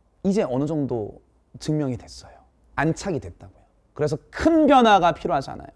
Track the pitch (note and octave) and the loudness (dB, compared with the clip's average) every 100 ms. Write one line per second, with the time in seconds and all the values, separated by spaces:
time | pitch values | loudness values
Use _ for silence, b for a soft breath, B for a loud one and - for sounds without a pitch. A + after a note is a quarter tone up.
0 | _ _ G3 G3 C#3+ B2+ D3+ D#3+ C3 A#2+ | _ _ -2 0 0 -2 -2 -4 -4 -4
1 | G2+ - _ _ _ - - D3+ C#3 A#2 | -8 -12 _ _ _ -12 -4 -2 -2 -6
2 | - - - - _ _ _ - D3+ D#3+ | -12 -20 -20 -20 _ _ _ -4 -2 -2
3 | G3+ C#3+ - - F#2 _ _ _ _ - | -6 -8 -8 -18 -20 _ _ _ _ -6
4 | D3 D3+ _ - D#4+ D#4+ D4 C4+ A#3 G3 | -4 -6 _ -2 2 4 6 6 6 6
5 | E3+ - F3 D3+ C3+ - - | 4 0 -2 -4 -4 -14 -18